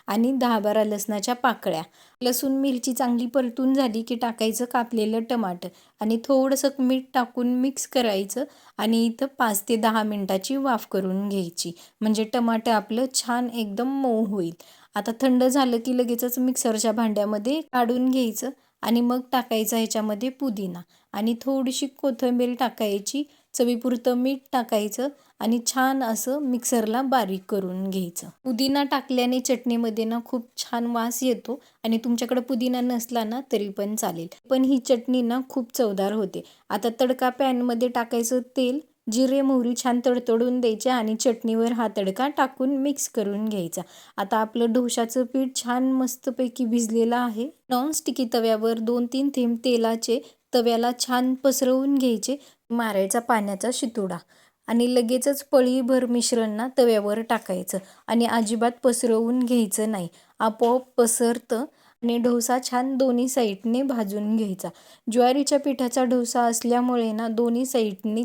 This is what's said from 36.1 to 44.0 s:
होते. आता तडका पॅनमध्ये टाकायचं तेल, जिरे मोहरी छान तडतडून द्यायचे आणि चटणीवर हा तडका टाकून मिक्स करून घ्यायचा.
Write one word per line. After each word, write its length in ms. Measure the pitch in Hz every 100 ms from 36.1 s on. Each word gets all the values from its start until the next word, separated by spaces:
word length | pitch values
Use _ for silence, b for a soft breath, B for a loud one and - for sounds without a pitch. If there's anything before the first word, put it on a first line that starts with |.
होते. 320 | 220 190 175 B B -
आता 200 | 202 233 226
तडका 280 | 254 254 254
पॅनमध्ये 580 | 247 269 247 247 233 247
टाकायचं 520 | 240 233 240 233 254 240 -
तेल, 220 | 247 277 - _ -
जिरे 300 | 220 262 269
मोहरी 320 | 269 262 240 240
छान 240 | 254 247 247
तडतडून 540 | 247 240 226 247 247
द्यायचे 280 | 240 220 254
आणि 260 | 247 220 220
चटणीवर 560 | 262 233 226 220 233
हा 160 | 240 220 220
तडका 300 | 190 196 277
टाकून 480 | 294 262 - 262 277
मिक्स 320 | 277 277 -
करून 360 | - 202 202 220
घ्यायचा. 360 | 208 170 180 170 B